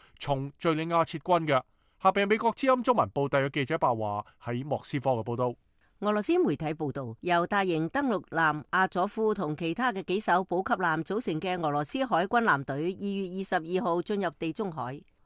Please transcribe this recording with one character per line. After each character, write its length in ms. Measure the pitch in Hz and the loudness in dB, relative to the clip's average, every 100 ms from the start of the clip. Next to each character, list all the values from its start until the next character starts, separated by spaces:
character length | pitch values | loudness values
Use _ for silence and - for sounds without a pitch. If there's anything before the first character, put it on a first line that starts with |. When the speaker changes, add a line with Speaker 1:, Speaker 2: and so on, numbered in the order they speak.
| - - | -16 -12
Speaker 1:
從 340 | - 135 139 - | -4 -4 -4 -2
敘 140 | 170 | 0
利 140 | 156 165 | 0 0
亞 180 | 170 160 | 0 0
撤 140 | 160 | -2
軍 260 | - 175 156 | 2 2 4
嘅。 160 | 131 - _ _ _ | 2 0 _ _ _
下 100 | 190 | 2
邊 140 | 202 202 | 4 2
美 100 | 214 | 2
國 160 | 233 | 2
之 120 | - 262 | 0 2
音 160 | 254 | 2
中 140 | 240 220 | 4 2
文 120 | 104 | 2
部 200 | 143 139 | 0 0
特 100 | 139 | 2
約 120 | 139 | 2
記 120 | 151 | 0
者 140 | 131 160 | -2 2
白 100 | 143 | 2
華 320 | 117 104 101 - _ | 2 -2 -4 -8 _
喺 220 | 120 120 147 | -6 -6 -2
莫 180 | 123 | -4
斯 160 | - 143 | -2 -2
科 120 | 135 | 0
嘅 120 | 120 | 0
報 120 | 110 120 | -2 -2
道。 180 | 123 120 _ _ _ _ | -2 -4 _ _ _ _
Speaker 2:
俄 120 | 202 | -2
羅 80 | 208 | 0
斯 240 | 208 359 | 2 2
媒 120 | 277 147 | 2 0
體 100 | 175 | -2
報 180 | 160 151 | -4 -4
道， 240 | 139 120 113 | -4 -8 -6
由 260 | 175 175 175 | 0 2 2
大 180 | 202 | 0
型 240 | 196 160 160 | 2 0 0
登 180 | 277 277 | 0 0
陸 180 | 190 - | -2 -2
艦 340 | 160 160 151 - | 0 2 0 -2
阿 160 | 180 190 | 0 2
佐 180 | 185 202 | 0 -2
夫 260 | 220 220 | 0 0
同 240 | 208 151 151 | 0 -2 -2
其 160 | 165 170 | -4 -2
他 180 | 247 | -2
嘅 80 | 196 170 | -2 -2
幾 160 | 190 | -2
艘 220 | 208 180 | 2 2
補 200 | 185 180 | 2 -2
給 100 | 196 | 0
艦 300 | 202 175 156 | 0 2 0
組 180 | - 202 | -2 -4
成 180 | 226 160 | -2 -2
嘅 240 | 185 180 | -2 -2
俄 60 | 156 | 0
羅 140 | 147 | 0
斯 200 | 147 269 | -2 -2
海 220 | 262 170 185 | 0 0 2
軍 180 | 233 | 2
艦 200 | 220 139 | 4 2
隊， 120 | 143 139 | 0 -4
二 300 | 170 196 202 | -4 -4 -4
月 320 | 196 185 190 | -4 -4 -6
二 60 | |
十 120 | 190 180 | -2 -2
二 280 | 160 180 | 0 -2
號 180 | 175 175 | 0 -2
進 200 | 170 202 | -2 -2
入 80 | 180 - | -2 -4
地 120 | 165 | -6
中 200 | 156 202 | -4 -6
海， 280 | 160 123 139 - _ | -6 -8 -10 -16 _